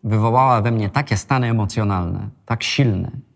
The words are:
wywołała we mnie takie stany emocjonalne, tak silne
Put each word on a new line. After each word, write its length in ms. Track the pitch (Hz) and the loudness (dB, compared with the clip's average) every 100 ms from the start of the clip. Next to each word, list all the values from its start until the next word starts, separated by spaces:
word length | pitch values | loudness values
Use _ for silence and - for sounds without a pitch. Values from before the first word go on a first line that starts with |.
wywołała 580 | - 107 113 120 131 120 | 0 0 2 4 4 4
we 100 | 107 | 2
mnie 180 | 113 104 | 0 0
takie 280 | 139 147 104 | -2 -2 -4
stany 300 | - 135 120 | 0 0 2
emocjonalne, 800 | 113 98 - 104 95 87 95 101 - - | 0 0 -2 0 0 -2 -4 -8 -14 -6
tak 180 | 113 | -4
silne 480 | - - 131 95 90 - - | -4 0 2 2 -4 -8 -18